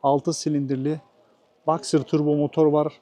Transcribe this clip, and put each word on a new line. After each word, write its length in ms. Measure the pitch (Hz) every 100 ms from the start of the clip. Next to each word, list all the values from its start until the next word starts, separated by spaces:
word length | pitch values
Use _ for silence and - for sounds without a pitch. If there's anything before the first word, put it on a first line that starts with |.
Altı 300 | 139 139 151
silindirli. 680 | 160 - 147 139 135 139 156 _ _ _ _ _ _ -
Boxer 340 | 160 160 156
turbo 340 | 131 156 147 147
motor 300 | 147 - 156
var. 280 | 151 151 -